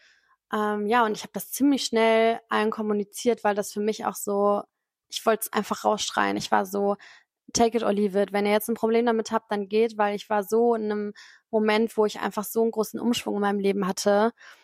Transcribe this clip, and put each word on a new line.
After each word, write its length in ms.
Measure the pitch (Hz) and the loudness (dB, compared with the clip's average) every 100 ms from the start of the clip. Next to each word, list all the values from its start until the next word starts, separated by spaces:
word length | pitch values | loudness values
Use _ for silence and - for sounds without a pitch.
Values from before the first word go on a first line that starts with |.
| _ _ _ _ - | _ _ _ _ -8
Ähm, 340 | 220 208 214 208 | -4 -2 -2 0
ja, 180 | 240 | 2
und 120 | 220 208 | 2 -2
ich 60 | |
hab 80 | - | -8
das 200 | 202 - | -12 -8
ziemlich 320 | - 277 269 | 0 2 2
schnell 560 | - 226 226 220 226 226 - | 0 2 4 4 4 0 -2
allen 220 | 220 214 | -2 0
kommuniziert, 720 | 220 214 208 202 - 240 226 | -2 -2 -2 -4 -4 -2 0
weil 100 | 214 | 0
das 180 | 202 202 | 0 -2
für 80 | - | -4
mich 240 | 208 214 | -4 -2
auch 120 | 220 202 | -4 -6
so, 460 | - 202 202 202 - _ _ _ _ | -4 0 2 2 -2 _ _ _ _
ich 160 | - - | -4 0
wollt's 260 | 220 - | 0 0
einfach 320 | - 208 208 | -4 -2 -2
rausschreien. 520 | 214 214 - - 202 202 | 0 0 -2 -2 -2 -2
Ich 140 | - | 0
war 160 | 214 202 | 0 0
so, 300 | 196 202 202 - - _ _ _ | -2 -2 -2 -8 -20 _ _ _
„Take 260 | - 233 233 | 2 2 2
it 60 | |
or 80 | 214 | -2
leave 280 | 202 208 190 | 0 0 0
it. 120 | 196 | 0
Wenn 140 | 202 208 | 0 2
ihr 60 | |
jetzt 160 | 214 - | 2 0
ein 60 | |
Problem 320 | 226 220 226 240 | -2 2 2 2
damit 260 | 226 220 | 0 0
habt, 200 | 226 - | -4 -4
dann 160 | 208 196 | -6 -2
geht“, 300 | 214 226 214 | 0 0 2
weil 180 | 208 202 | -2 -2
ich 140 | - | -2
war 140 | 208 | -2
so 300 | 196 220 240 | 0 2 2
in 100 | 226 | 2
einem 300 | 214 214 208 - - - _ | -2 -4 -6 -10 -20 -20 _
Moment, 460 | 220 214 214 226 - | 0 2 2 2 0
wo 100 | 208 | -2
ich 140 | - | 0
einfach 240 | 208 208 | -6 -4
so 180 | 202 226 | -4 -2
einen 80 | 226 | -2
großen 280 | 220 208 - | 0 -4 -2
Umschwung 360 | 233 240 - 208 | -2 -2 -2 -2
in 40 | |
meinem 180 | 202 202 | 0 0
Leben 260 | 196 196 185 | 0 0 -2
hatte, 460 | 190 208 202 220 - - - | -2 2 4 4 0 -20 -20